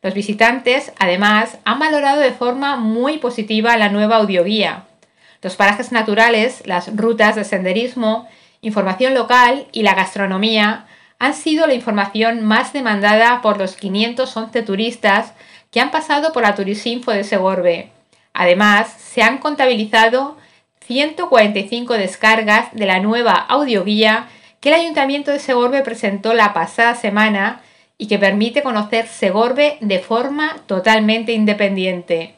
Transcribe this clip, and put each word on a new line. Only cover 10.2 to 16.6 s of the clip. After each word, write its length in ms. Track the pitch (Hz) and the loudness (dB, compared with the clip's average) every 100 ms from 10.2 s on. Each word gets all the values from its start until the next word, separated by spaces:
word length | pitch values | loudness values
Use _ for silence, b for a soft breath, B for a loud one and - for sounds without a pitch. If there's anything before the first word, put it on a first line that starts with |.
| 196 190 220 220 208 220 b b b b | -4 -2 0 0 0 -2 b b b b
han 160 | 269 | -4
sido 320 | 302 - 311 320 | -2 -2 0 2
la 80 | |
información 720 | 254 - 208 202 214 226 233 | 0 0 -2 -2 0 -2 0
más 280 | 214 214 262 | 0 0 0
demandada 720 | 285 247 208 202 214 233 247 | -4 -4 0 2 4 4 4
por 160 | 233 208 | 0 0
los 160 | 190 | -4
quinientos 640 | - 202 190 226 240 254 226 | -6 -6 -2 -2 -2 -6 -6
once 260 | 220 240 | -6 -6
turistas 680 | 220 196 226 233 208 202 226 - B B B | -4 -4 -4 -2 2 2 0 -12 B B B
que 100 | - | -2
han 100 | 269 | -2
pasado 420 | 214 - 294 311 | -2 -2 -2 0
por 120 | 311 | 2
la 100 | 220 | 0
Turisinfo 560 | 202 | 0